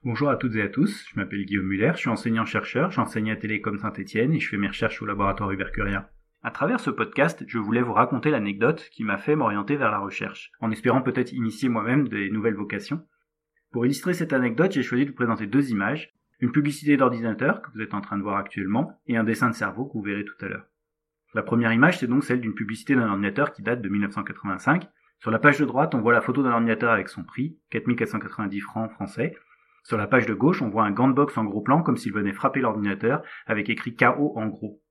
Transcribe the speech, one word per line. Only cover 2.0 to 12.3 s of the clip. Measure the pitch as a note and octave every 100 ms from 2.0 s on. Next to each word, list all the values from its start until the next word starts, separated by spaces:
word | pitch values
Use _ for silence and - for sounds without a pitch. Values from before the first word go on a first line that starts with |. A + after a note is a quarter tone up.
suis | C3+
enseignant-chercheur, | A2+ A#2+ A2+ A2+ A2 - B2 F3
j'enseigne | - A2+ A#2 G#2+
à | G#2+
Télécom | G#2+ G#2+ - G2+
Saint-Étienne | G#2+ G#2 G2 A2 B2
et | D#3+
je | -
fais | G#2
mes | G2
recherches | - A2 -
au | A2
laboratoire | G2+ G2 G2 G2+
Hubert | F#2+ F#2+
Curien. | - G2+ G2 F#2+ - _ _
À | A#2
travers | - D3 B3
ce | -
podcast, | A#2+ A#2+ - D3+ - G#2
je | A#2
voulais | G#2 A#2
vous | B2
raconter | G#2+ A#2+ B2+ D3
l'anecdote | C#3+ G2+ G2+ A#2 D#3+ -
qui | -
m'a | A2 G2
fait | -
m'orienter | D3+ A#2+ G#2 G2+
vers | C#3+ A#2+
la | G#2
recherche, | G2 - G2+ - - _
en | A2+
espérant | G#2+ B2+ B2+
peut-être | B2+ B2 B2
initier | B2+ A2+ G#2 C3
moi-même | A2+ G#2+ C3+ B2+
des | G#2 G2